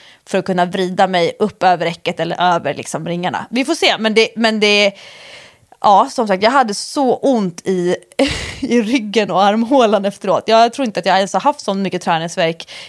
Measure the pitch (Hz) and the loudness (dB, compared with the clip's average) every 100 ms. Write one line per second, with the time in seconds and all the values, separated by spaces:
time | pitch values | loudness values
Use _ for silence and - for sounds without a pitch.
0 | - - - 190 185 180 180 190 180 185 | -20 -20 -4 -4 -2 -2 -2 -2 -2 0
1 | 185 180 170 - 214 - 185 170 170 165 | 0 2 0 0 -4 0 0 2 -2 -4
2 | 170 175 165 - 180 170 147 - - 147 | -6 -4 -4 0 0 0 -2 -6 -8 -8
3 | 165 175 175 107 - 240 269 320 311 202 | -6 -6 -4 -6 -6 -4 -2 0 0 0
4 | 220 214 220 220 226 214 208 208 202 - | 0 2 2 0 0 2 2 4 2 -2
5 | - - - - - _ _ _ 214 196 | -12 -20 -20 -20 -20 _ _ _ 4 4
6 | 269 - 220 185 214 269 226 202 - 294 | 4 -2 -2 0 2 2 0 -4 -6 -2
7 | 254 - 277 240 185 - - 185 175 - | 0 2 2 2 0 -4 -4 -2 0 -2
8 | - - 277 - - - 277 240 208 262 | -4 -2 -2 -2 -10 -8 -2 0 0 -2
9 | 214 214 185 175 202 220 233 269 220 208 | 0 -2 0 2 2 2 2 2 4 2
10 | 196 - 202 139 - 226 233 254 247 - | -2 -4 -2 0 2 4 4 2 -4 -2
11 | 196 190 196 190 277 294 - 196 185 175 | 0 0 0 0 0 -2 -4 -4 -4 -4
12 | 185 165 165 190 165 165 - - | -2 -2 -2 -2 -2 -4 -12 -18